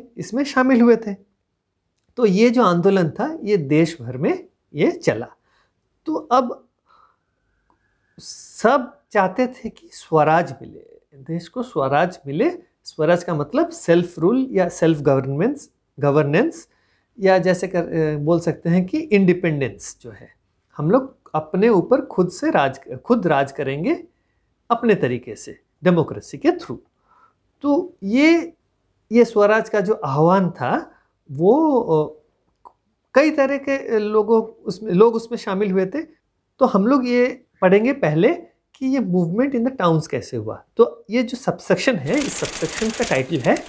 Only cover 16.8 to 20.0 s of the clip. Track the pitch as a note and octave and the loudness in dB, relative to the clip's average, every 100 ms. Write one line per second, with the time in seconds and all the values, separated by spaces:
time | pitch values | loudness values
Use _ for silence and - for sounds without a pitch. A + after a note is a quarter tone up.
16.8 | _ _ _ - F#3+ F#3 F3 F3+ F#3 F3+ | _ _ _ -2 2 4 2 -2 -2 -4
17.8 | E3+ E3 D#3 D3+ D3 E3+ E3+ D3+ E3+ F3 | -4 -2 -2 -2 0 0 0 -4 0 0
18.8 | F3+ D#4 E4 G3+ F#3 F3 F3 D3 B2+ G#2 | 0 -4 0 2 2 2 0 -2 -4 -8
19.8 | - - | -16 -16